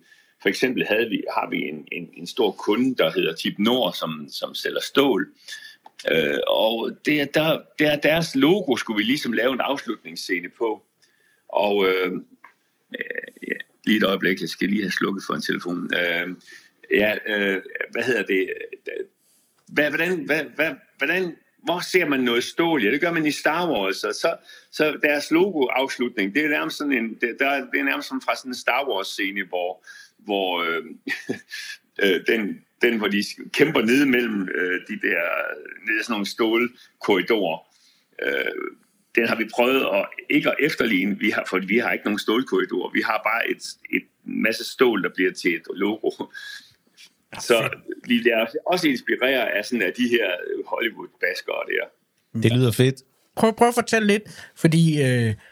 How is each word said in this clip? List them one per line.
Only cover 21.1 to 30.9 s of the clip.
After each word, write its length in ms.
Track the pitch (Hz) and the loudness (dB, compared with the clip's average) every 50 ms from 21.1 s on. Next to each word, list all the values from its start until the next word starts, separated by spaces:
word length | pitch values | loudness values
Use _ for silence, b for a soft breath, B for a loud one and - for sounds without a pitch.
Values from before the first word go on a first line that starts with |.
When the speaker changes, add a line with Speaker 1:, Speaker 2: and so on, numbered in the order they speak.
| 170 185 185 170 - - _ _ _ _ - | 0 0 -2 -4 -6 -12 _ _ _ _ -4
Speaker 1:
hvor 160 | 151 170 180 | -2 -2 -2
ser 260 | 165 - - 185 170 | -2 0 2 2 2
man 140 | 151 139 131 | 4 2 2
noget 240 | 127 120 117 120 117 | 2 2 2 2 0
stål? 400 | - - - 170 170 165 139 - | 0 -2 0 2 2 4 4 4
Ja, 80 | 101 | 2
det 100 | 135 147 | 2 2
gør 100 | 175 170 | 0 0
man 140 | 170 165 151 | 0 2 0
i 60 | 151 | 0
Star 400 | 139 - - 160 156 170 180 165 | -2 0 0 0 2 2 2 2
Wars, 320 | 135 104 98 98 95 - - | 0 0 0 0 -2 -2 -2
og 100 | 104 104 | -4 -2
så, 220 | - - 170 170 - B B B B B B | 0 0 -2 -2 -2 B B B B B B
så 280 | - - 156 156 - - - | -2 0 0 0 2 2 2
deres 280 | 147 147 143 143 - | 2 2 2 0 2
logo-afslutning, 1040 | 156 170 190 208 175 151 131 - - 131 135 131 - - 123 120 - 104 98 98 101 | 4 4 4 4 4 2 0 2 2 0 0 0 -2 -4 -4 -2 -2 -2 -2 0 0
det 100 | 143 156 | 0 0
er 40 | 151 | 2
nærmest 280 | 151 151 160 160 151 | 0 0 -2 -4 -4
sådan 160 | - 151 143 135 | -4 -2 0 0
en, 200 | 120 113 113 107 - | 0 0 -2 -2 -4
det, 140 | 120 117 110 - | -4 -4 -2 0
der, 160 | 135 139 143 139 123 120 | 0 0 0 0 -2 -4
det 80 | - 143 | -4 -2
er 40 | 143 | -2
nærmest 240 | 139 139 147 143 | -2 -2 -4 -4
sådan 140 | - 135 131 | -6 -8 -6
fra 140 | - - 120 | -2 -2 -4
sådan 160 | - - 131 | -2 -4 -10
en 40 | 123 | -10
Star 340 | - - 123 120 131 143 131 | -10 -8 -4 -4 -4 -2 -2
Wars-scene, 540 | 104 95 98 - - - 101 98 101 101 95 | -4 -4 -4 -6 -6 -6 -6 -4 -4 -6 -8
hvor, 420 | 87 90 90 87 90 92 - B B B B B B B | -6 -6 -6 -4 -6 -8 -10 B B B B B B B
hvor, 460 | _ _ 104 101 98 95 92 90 85 85 | _ _ -4 -2 -2 0 -2 -2 -2 -2
øh, 200 | 82 82 82 80 80 | -2 -4 -4 -6 -10